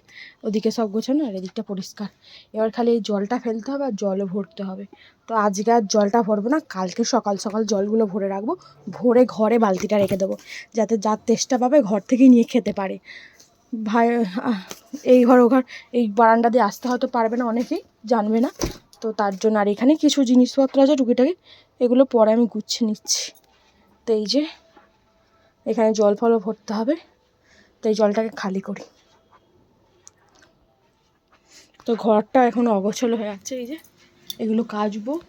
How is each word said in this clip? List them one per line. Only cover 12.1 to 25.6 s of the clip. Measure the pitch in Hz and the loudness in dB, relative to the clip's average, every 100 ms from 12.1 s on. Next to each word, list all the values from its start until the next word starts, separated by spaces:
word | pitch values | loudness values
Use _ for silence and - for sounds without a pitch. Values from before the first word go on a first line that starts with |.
থেকেই | 247 269 | 6 8
নিয়ে | 240 233 | 8 4
খেতে | 247 208 202 | 0 -2 -4
পারে। | 190 196 - - - _ _ _ _ | -6 -8 -16 -20 -20 _ _ _ _
ভাই, | 233 214 226 233 240 214 185 - | -10 -2 2 2 2 -2 -4 -4
আহ, | 208 - - _ 277 - | -4 -8 -18 _ -6 4
এই | 254 240 | 6 8
ঘর | 254 | 6
ও | 240 | 6
ঘর, | 262 262 - - 240 | 4 0 -10 -6 -2
এই | 226 202 | 0 4
বারান্দা | 226 226 233 | 4 6 4
দিয়ে | 240 202 | 2 0
আসতে | - 247 | -2 -4
হয়তো | 247 254 247 | -4 -2 -2
পারবে | 226 240 | -2 -2
না, | 240 | -2
অনেকেই | 226 254 311 - _ 214 | -4 -4 -6 -8 _ -2
জানবে | 226 208 220 | 0 2 0
না, | 269 - - - _ _ | 0 -2 -8 -8 _ _
তো | 226 214 | -8 -4
তার | 202 190 | -4 -2
জন্য। | 220 220 | 0 2
আর | 202 | 0
এখানে | 202 247 311 | 2 2 2
কিছু | 302 285 247 | 2 2 4
জিনিসপত্র | 254 247 - 269 269 | 4 4 2 0 4
আছে | 269 285 | 4 4
টুকিটাকি, | 240 247 262 370 _ - _ _ | 2 2 0 -2 _ -20 _ _
এগুলো | 247 247 269 | 2 4 4
পরে | 240 214 226 | 4 4 4
আমি | 233 | 0
গুছিয়ে | 214 - - 226 | -2 -8 -4 -4
নিচ্ছি। | 214 - - - - _ _ _ _ _ _ - | -4 -6 -6 -6 -14 _ _ _ _ _ _ -4
তো | 220 | -2
এই | 208 | 0
যে | 240 311 - _ _ _ _ _ _ _ _ _ _ | -2 -2 -8 _ _ _ _ _ _ _ _ _ _